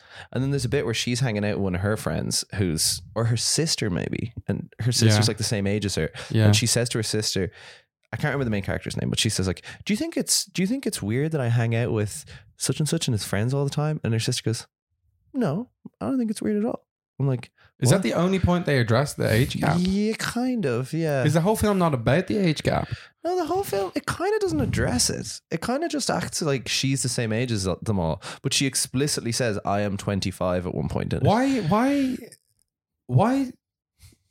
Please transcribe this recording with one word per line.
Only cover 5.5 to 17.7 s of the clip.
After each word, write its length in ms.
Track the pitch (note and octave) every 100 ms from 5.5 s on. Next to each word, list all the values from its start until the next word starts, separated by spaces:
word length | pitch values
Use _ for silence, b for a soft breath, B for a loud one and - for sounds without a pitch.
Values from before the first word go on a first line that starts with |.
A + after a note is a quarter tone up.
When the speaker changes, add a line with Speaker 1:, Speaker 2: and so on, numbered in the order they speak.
| G#2+ G2
Speaker 1:
age 200 | G#2 G2+
as 100 | D#2+
her. 140 | D#2 B B
Speaker 2:
Yeah. 160 | A2+ G#2+
Speaker 1:
And 80 | G#2
she 100 | A#2+
says 240 | A#2+ A#2+
to 80 | A#2+
her 60 |
sister, 480 | G#2+ G#2+ G#2+ G2 F2+ B B B B _ _
I 60 | A#2+
can't 80 | D3+
remember 120 | C3+ B2
the 60 |
main 120 | G2+
character's 340 | F#2+ E2+ - -
name, 100 | -
but 80 | -
she 100 | A2
says, 160 | - F#2
like, 160 | E2+ B B -
"Do 80 |
you 40 | G#3
think 200 | E4 C#4+
it's, 280 | - - -
do 180 | -
you 40 | F#3
think 200 | C4 A#3
it's 120 | -
weird 280 | G2+ A#2+ D#3
that 80 | D#3
I 80 | A#2+
hang 260 | A#2+ A#2 A2+
out 160 | A#2+
with 340 | G#2+ G#2 - B B B -
such 220 | - C3+
and 100 | D3
such 180 | E3 -
and 60 |
his 100 | A2
friends 300 | - F#2+ A#2
all 100 | C#3 C#3
the 40 |
time?" 320 | D3 D3+ D3+
And 80 | A2
her 60 | A2+
sister 220 | A#2+ B2
goes, 220 | - A2 - _ _ _ _ _ _
"No, 380 | C#4 A#3 D#3+ B3+ _ - -
I 60 | G#3
don't 100 | C4
think 140 | A3+
it's 100 | A3
weird 160 | G#3+ G#3
at 80 | A3+
all." 220 | - _ _ _ -
I'm 80 | C3+
like, 240 | B2 - b b